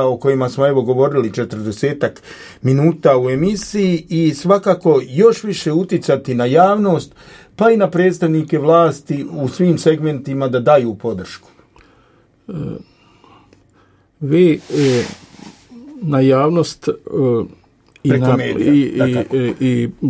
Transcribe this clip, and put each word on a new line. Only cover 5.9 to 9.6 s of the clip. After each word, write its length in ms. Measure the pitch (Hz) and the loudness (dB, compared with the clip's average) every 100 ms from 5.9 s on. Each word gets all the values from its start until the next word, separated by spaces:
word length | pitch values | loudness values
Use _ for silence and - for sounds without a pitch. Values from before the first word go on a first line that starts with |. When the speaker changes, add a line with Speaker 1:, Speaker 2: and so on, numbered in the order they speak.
| 185 - 139 - 120 | -2 -2 -2 -2 -2
Speaker 1:
na 100 | 123 | 2
javnost, 680 | 156 190 208 202 151 - _ - - _ - | 4 4 2 0 -2 -4 _ -20 -20 _ 0
pa 160 | 220 | 2
i 60 | 226 | 4
na 120 | 190 | 2
predstavnike 720 | 175 185 165 165 160 156 156 | 2 0 0 0 0 -2 -2
vlasti 680 | 147 165 165 160 - 139 - | 2 4 4 -2 -6 -8 -8
u 160 | 160 135 | -6 -6
svim 300 | - | 0